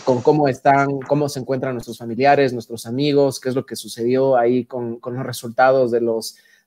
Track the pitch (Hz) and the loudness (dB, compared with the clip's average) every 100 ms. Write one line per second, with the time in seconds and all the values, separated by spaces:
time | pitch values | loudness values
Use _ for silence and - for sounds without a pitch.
0 | - 123 135 151 143 127 143 139 139 139 | 0 2 4 4 2 2 2 4 2 -2
1 | 127 147 143 135 120 131 131 120 117 110 | -2 -2 -2 -6 -4 -4 -4 -6 -10 -12
2 | 117 113 139 143 135 120 - 113 117 127 | -8 0 4 4 2 0 -10 -12 -8 -2
3 | 147 143 139 127 131 127 - 113 104 120 | 0 2 2 0 -4 -4 -6 -12 -12 -6
4 | 117 131 135 127 120 127 120 127 120 120 | -2 2 2 2 2 0 -2 -8 -8 -10
5 | 127 123 127 120 117 113 131 135 123 117 | -10 -8 -8 -10 -8 2 4 4 2 0
6 | 117 113 - - _ _ | 0 -2 -6 -16 _ _